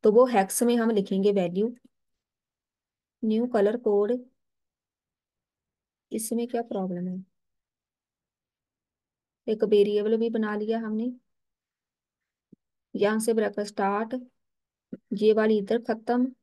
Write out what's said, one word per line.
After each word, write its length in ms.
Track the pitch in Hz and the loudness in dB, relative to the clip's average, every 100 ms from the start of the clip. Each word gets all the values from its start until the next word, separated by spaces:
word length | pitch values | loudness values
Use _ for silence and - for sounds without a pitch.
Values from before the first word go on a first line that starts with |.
तो 80 | 220 | 6
वो 140 | 214 254 | 6 4
hex 340 | 226 190 - | 4 0 0
में 120 | 240 240 | 0 2
हम 140 | 226 | 2
लिखेंगे 400 | 214 190 190 202 | 0 0 0 2
value। 400 | 202 175 180 226 247 _ _ _ _ _ _ _ _ _ _ _ _ _ _ | 2 0 -2 -4 -6 _ _ _ _ _ _ _ _ _ _ _ _ _ _
new 240 | 220 220 247 | -2 0 0
color 300 | 226 202 240 | 2 0 0
code, 380 | 220 202 208 247 247 _ _ _ _ _ _ _ _ _ _ _ _ _ _ _ _ _ _ | 0 2 2 -2 -6 _ _ _ _ _ _ _ _ _ _ _ _ _ _ _ _ _ _
इसमें 360 | 220 220 233 240 | -8 -4 -4 -4
क्या 140 | 240 | -6
problem 440 | 240 202 185 175 180 | -6 -6 -6 -6 -6
है, 160 | 185 190 _ _ _ _ _ _ _ _ _ _ _ _ _ _ _ _ _ _ _ _ _ - | -8 -12 _ _ _ _ _ _ _ _ _ _ _ _ _ _ _ _ _ _ _ _ _ -6
एक 160 | 220 208 | -2 2
variable 520 | 208 202 208 208 226 | 4 4 2 0 0
भी 120 | 233 | 0
बना 260 | 226 214 208 | -2 -2 -4
लिया 240 | 214 226 | -4 -4
हमने, 320 | 220 214 247 247 _ _ _ _ _ _ _ _ _ _ _ _ _ _ _ _ _ 185 | -4 -4 -6 -8 _ _ _ _ _ _ _ _ _ _ _ _ _ _ _ _ _ -2
यहाँ 240 | 202 220 | 0 0
से 140 | 220 | 0
bracket 340 | 220 208 202 202 | 0 -2 -4 -8
start, 480 | - 196 202 220 254 247 _ _ _ _ _ _ - _ | -4 -2 -2 -4 -8 -12 _ _ _ _ _ _ -20 _
ये 180 | 190 208 | 0 2
वाली 240 | 214 220 214 | 4 4 2
इधर 240 | 202 233 | 0 -2
खत्म। 480 | 233 226 - 247 254 - | -2 -6 -2 0 0 -4